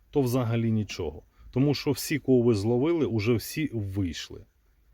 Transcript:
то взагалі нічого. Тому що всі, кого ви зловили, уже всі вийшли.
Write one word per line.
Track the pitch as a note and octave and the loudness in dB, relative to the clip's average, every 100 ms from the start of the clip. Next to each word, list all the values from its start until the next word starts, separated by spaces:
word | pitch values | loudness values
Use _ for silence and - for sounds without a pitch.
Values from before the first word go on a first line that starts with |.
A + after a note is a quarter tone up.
| _ | _
то | D3 | 0
взагалі | B2+ B2+ A2+ A#2 A2+ | 2 2 0 0 0
нічого. | A2 G#2 - D#2+ D#2 - _ - | 0 -2 -6 -8 -8 -16 _ -6
Тому | B2 C#3+ | 0 2
що | C3+ - | 0 -2
всі, | C3+ - C#3+ | -4 -4 -2
кого | - B2+ | 2 4
ви | A#2 G#2+ | 6 4
зловили, | G#2+ A#2+ D3+ E3+ C3 | 2 2 2 0 0
уже | A2 G#2 | 0 2
всі | A2+ - D3+ D3+ | 0 -2 -4 -4
вийшли. | A#2 G2 F#2+ F2+ D#2 - - - _ _ _ _ | -4 -4 -2 -4 -4 -12 -16 -20 _ _ _ _